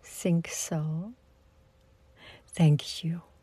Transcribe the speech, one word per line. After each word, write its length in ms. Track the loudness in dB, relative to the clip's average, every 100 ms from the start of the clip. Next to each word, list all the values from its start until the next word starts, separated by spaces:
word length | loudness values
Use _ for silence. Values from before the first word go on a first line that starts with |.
think 460 | -18 -4 2 2 0
so? 640 | -8 -6 -4 -4 -4 -8 -14 _ _ _ _ _ _ _ _ _ _ -20 -20
Thank 600 | _ 4 6 6 0 -6
you 160 | -6 -6 -10 _